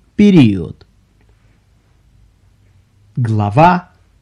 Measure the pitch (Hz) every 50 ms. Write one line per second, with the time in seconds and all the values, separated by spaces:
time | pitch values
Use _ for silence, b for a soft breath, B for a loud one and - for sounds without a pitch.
0 | _ _ _ - 208 208 196 170 131 110 98 92 82 57 - _ - _ _ _
1 | _ _ _ _ _ _ _ _ _ _ _ _ _ _ _ _ _ _ _ _
2 | _ _ _ _ _ _ _ _ _ _ _ _ _ _ _ _ _ _ _ _
3 | _ _ - - 120 110 110 107 104 104 101 127 160 180 180 180 - _ _ _
4 | _ _ _ _